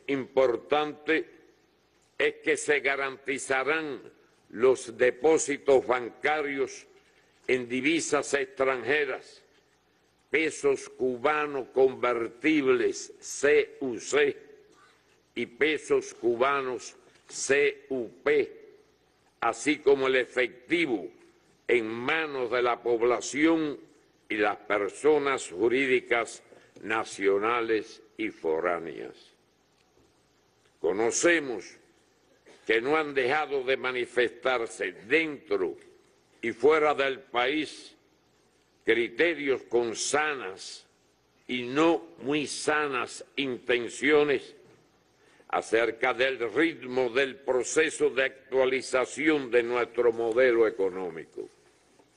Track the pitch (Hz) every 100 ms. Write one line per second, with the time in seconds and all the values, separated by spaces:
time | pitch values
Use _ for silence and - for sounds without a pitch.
0 | - 139 117 131 131 117 - 147 151 143
1 | - 160 - - _ _ _ _ _ _
2 | _ - 147 147 160 147 - 147 127 139
3 | 139 131 - 135 - 135 131 160 156 117
4 | 64 _ _ _ _ 98 127 123 - 113
5 | 123 120 151 156 - 139 - 131 107 123
6 | 117 - 143 156 143 139 127 - - _
7 | _ _ _ _ - 127 120 127 135 165
8 | - 143 135 139 135 - 135 131 113 151
9 | 139 107 - - _ _ _ _ _ _
10 | _ _ - 147 160 - 143 131 - -
11 | 127 123 135 151 147 139 113 127 131 117
12 | 123 120 113 - 156 156 131 123 104 92
13 | - - - - 143 147 - - 135 107
14 | - 139 143 - - - _ _ _ _
15 | _ _ _ - 117 117 147 151 - 135
16 | - - - 117 135 143 131 117 - -
17 | _ _ - - - 139 143 - - 131
18 | 110 - 143 147 120 - - - _ _
19 | _ _ _ - 113 113 139 147 135 139
20 | 131 131 117 123 123 - - 170 160 107
21 | - - _ _ _ _ - 120 110 117
22 | 127 160 156 139 120 123 120 117 120 117
23 | 120 113 - 139 156 165 151 135 - _
24 | _ _ - 107 104 98 - 104 98 -
25 | 143 151 139 127 - 85 117 127 139 127
26 | - 120 110 - - - - - 98 110
27 | 107 - 98 98 107 120 113 110 - -
28 | - - 110 - 82 80 87 85 82 57
29 | 60 - - _ _ _ _ _ _ _
30 | _ _ _ _ _ _ _ _ 80 95
31 | 117 - 170 165 139 107 - - _ _
32 | _ _ _ _ - - - 110 123 156
33 | 147 135 123 151 147 139 123 131 123 127
34 | 117 - 117 - 127 123 113 - 101 87
35 | 95 156 160 135 - 101 87 - - -
36 | _ _ _ _ 117 104 143 156 151 131
37 | 139 123 - 117 123 156 139 - - -
38 | _ _ _ _ _ _ _ _ - 113
39 | 113 117 165 151 143 120 - 120 120 101
40 | - 143 151 139 95 95 - - - _
41 | _ _ _ _ - 123 123 139 165 160
42 | - - 127 151 127 - - 151 147 131
43 | 110 - - - 135 120 - 123 113 -
44 | 127 151 147 135 - - - _ _ _
45 | _ _ _ _ - 87 - 110 117 -
46 | 131 117 131 127 117 113 165 135 123 127
47 | 127 120 135 117 - 127 113 156 160 -
48 | 143 123 135 - - 131 131 131 117 127
49 | 120 - 156 151 127 120 117 123 117 -
50 | 120 113 117 113 131 117 110 - 95 90
51 | 92 80 - - - _ _ _ _ _
52 | _